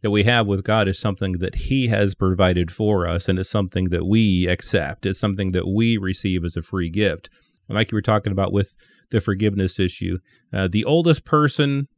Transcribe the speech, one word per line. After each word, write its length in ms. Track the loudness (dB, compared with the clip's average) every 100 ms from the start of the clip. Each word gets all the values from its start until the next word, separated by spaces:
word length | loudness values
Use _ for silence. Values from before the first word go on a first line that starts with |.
that 100 | 0
we 140 | 2
have 220 | 4 4 2
with 180 | 0
God 240 | 2 2 2
is 100 | 0
something 340 | -2 -2 -4
that 240 | -2 -4 -4
he 320 | -2 0 0
has 260 | 2 0
provided 560 | 0 0 4 4 4 -2
for 360 | -2 0 0 0
us, 220 | -2 -2
and 100 | -2
it's 120 | 0
something 400 | -2 -2 -2 -2
that 160 | -2 2
we 400 | 2 4 2 2
accept. 580 | -2 0 -2 -2 -6
It's 140 | -4 -2
something 340 | -2 -2 -2
that 140 | -2 0
we 320 | 0 2 0
receive 460 | -2 -4 -2 -2
as 120 | -2 -6
a 60 |
free 260 | -6 -4 -4
gift. 400 | 0 0 -2 -10 _ _ _ _
And 80 | -4
like 160 | -2
you 40 | -2
were 60 |
talking 300 | 0 0 0
about 200 | -2 0
with 220 | 0 -2 _ _ _ _
the 100 | -2
forgiveness 580 | 0 0 0 0 -2 0
issue, 400 | -2 -2 -6 -6 _ _ _
uh, 160 | -4 0
the 140 | 0
oldest 400 | 2 2 2 0
person 640 | 2 2 2 2 0 0 -4